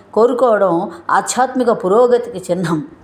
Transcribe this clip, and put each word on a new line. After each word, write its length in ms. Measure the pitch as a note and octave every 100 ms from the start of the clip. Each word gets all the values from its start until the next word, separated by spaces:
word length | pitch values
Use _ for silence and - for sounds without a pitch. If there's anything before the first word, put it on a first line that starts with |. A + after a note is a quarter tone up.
| -
కోరుకోవడం 800 | - A#3+ B3 B3+ G#3 F#3+ E3+ G#3 - -
ఆధ్యాత్మిక 600 | F3+ G3+ - B3+ C4 A#3+
పురోగతికి 840 | A3 F#3 G#3+ B3 A#3+ A#3 F#3 -
చిహ్నం. 360 | F3+ E3 D#3+ C#3 -